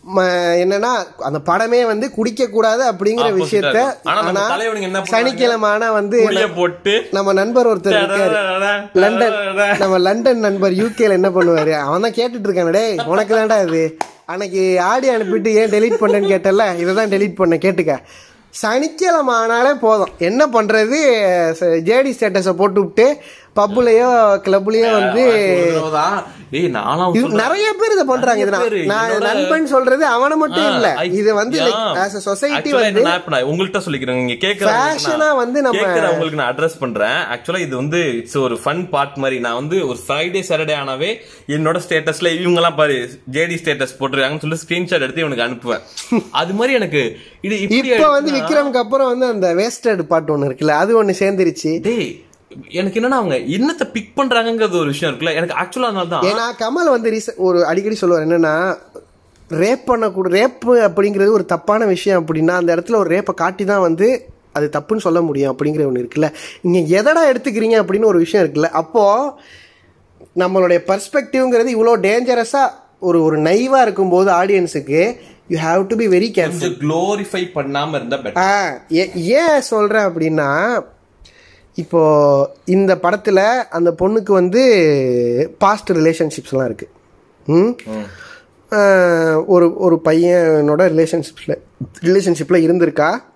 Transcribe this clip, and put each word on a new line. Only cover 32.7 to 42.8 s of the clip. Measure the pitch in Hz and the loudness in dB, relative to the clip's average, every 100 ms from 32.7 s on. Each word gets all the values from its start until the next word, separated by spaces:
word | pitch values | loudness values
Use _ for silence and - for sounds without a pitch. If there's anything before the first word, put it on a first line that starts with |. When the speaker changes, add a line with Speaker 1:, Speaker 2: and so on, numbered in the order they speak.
Speaker 1:
வந்து | 269 220 202 | 0 2 2
Speaker 2:
நான் | 285 349 | 2 0
இப்ப | - 139 | -2 -2
நான் | 131 | -2
உங்கள்ட்ட | 165 190 196 185 | -2 -2 -4 -4
சொல்லிக்கிறேன், | 139 127 127 | -6 -4 -4
நீங்க | 123 123 185 | -4 -2 -2
கேக்குறவங்களுக்கு | 202 202 220 285 302 359 | 0 0 0 0 -2 -4
நான் | 311 | 0
Speaker 1:
ஃபேஷனா | 302 277 | 0 0
வந்து | 240 269 | 0 0
நம்ம | 269 196 | 0 0
Speaker 2:
கேக்குறவங்களுக்கு | 202 170 170 165 160 | 0 0 0 0 -2
நான் | 151 123 131 | -2 -4 -2
அட்ரஸ் | 160 160 | -4 -2
பண்றேன். | 131 104 104 147 131 | -6 -2 -2 -2 -4
Actually, | 117 - 180 | -8 -6 -6
இது | 165 127 | -4 -6
வந்து | 143 170 | -4 -2
it's | 160 117 113 143 | -2 -4 -6 -4
ஒரு | 127 113 - | -2 -2 -4
ஃபன் | 160 180 | -4 -4
பார்ட் | 147 143 139 | -4 -4 -4
மாதிரி. | 135 131 | -4 -4
நான் | 120 | -4
வந்து | 120 147 185 147 | -6 -4 -2 -2
ஒரு | 117 - | -6 -6
ஃப்ரைடே, | 143 170 185 185 | -4 -2 -6 -4
சாட்டர்டே | 160 156 151 | -4 -2 -4
ஆனாவே | 139 131 175 226 - - - | -6 -6 -6 -8 -14 -20 -8
என்னோட | 147 156 165 - | -2 -2 -2 -2
ஸ்டேட்டஸ்ல | 160 151 147 170 165 | -2 -2 -2 -2 -2
இவங்க | 180 175 | 0 2
எல்லாம் | 170 | 2
பாரு, | 151 | 2